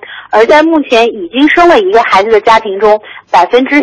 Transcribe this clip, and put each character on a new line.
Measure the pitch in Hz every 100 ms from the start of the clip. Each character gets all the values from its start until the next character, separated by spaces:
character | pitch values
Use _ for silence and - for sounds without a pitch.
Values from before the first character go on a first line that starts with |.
| - - -
而 | 214 233
在 | 302
目 | 320 320 269
前 | 233 233
已 | 214 170 247
经 | 294
生 | - 349
了 | 294
一 | 185
个 | 220
孩 | - 190
子 | 208
的 | 214
家 | 226 220
庭 | 220 190
中， | 214 214 - - _
百 | 185 180
分 | 247 262
之 | 285